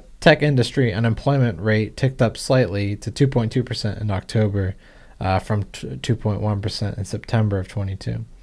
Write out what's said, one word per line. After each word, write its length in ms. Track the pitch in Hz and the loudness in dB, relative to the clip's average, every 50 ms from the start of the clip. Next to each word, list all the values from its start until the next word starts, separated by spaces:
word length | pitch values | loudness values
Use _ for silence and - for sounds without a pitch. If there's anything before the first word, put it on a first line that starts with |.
| - - - - | 0 -8 -16 2
tech 200 | - 170 156 147 | 6 6 6 6
industry 540 | 147 151 139 127 117 - - 147 131 117 87 | 4 2 4 2 2 2 2 2 2 2 2
unemployment 640 | 104 117 117 110 - - 139 143 139 127 117 92 76 | 2 0 0 0 0 0 0 2 4 2 2 0 0
rate 360 | 95 110 110 107 110 - - | 0 2 2 2 2 0 -2
ticked 260 | - - 127 131 - 123 | 0 0 0 2 2 0
up 140 | 110 - | 0 0
slightly 580 | - - - 135 131 123 87 95 101 101 101 104 | -2 -2 2 2 4 4 2 0 -2 -2 -2 -4
to 140 | - - 117 | -4 -6 -8
two 160 | 110 - 143 | 0 2 2
point 240 | 131 - 127 113 113 | 2 4 2 0 0
two 140 | - 131 113 | 0 -2 -2
percent 360 | - 113 - - 107 95 - | -2 -4 -4 -4 -4 -4 -4
in 100 | 110 107 | -2 -2
October, 640 | 98 92 - - - 113 107 107 101 101 95 92 95 - - - - - - - - - | -2 -2 -4 -2 0 2 2 2 2 0 -2 -2 -4 -8 -14 -20 -20 -20 -20 -20 -10 -6
uh, 200 | - 95 95 92 | -2 0 0 0
from 240 | - - 110 101 95 | 0 -2 -2 -2 -2
t-, 320 | - - - - - 131 | -4 -8 -12 -10 -10 -10
two 200 | 131 - - 117 | -6 -2 -2 -2
point 240 | - - 110 104 104 | 0 0 -2 -2 -2
one 200 | 107 107 104 101 | -2 -2 -2 -2
percent 360 | 104 101 - - 110 98 92 - | -4 -6 -6 -4 -6 -6 -4 -6
in 60 | 95 | -6
September 540 | - - 107 - - - 117 110 107 98 98 | -6 -8 -8 -6 -2 0 0 2 2 0 -2
of 100 | 92 - | -4 -4
twenty-two. 560 | - 104 98 95 95 - - 117 113 113 113 - - - | -6 -6 -6 -6 -6 -8 -6 -6 -6 -6 -8 -12 -16 -20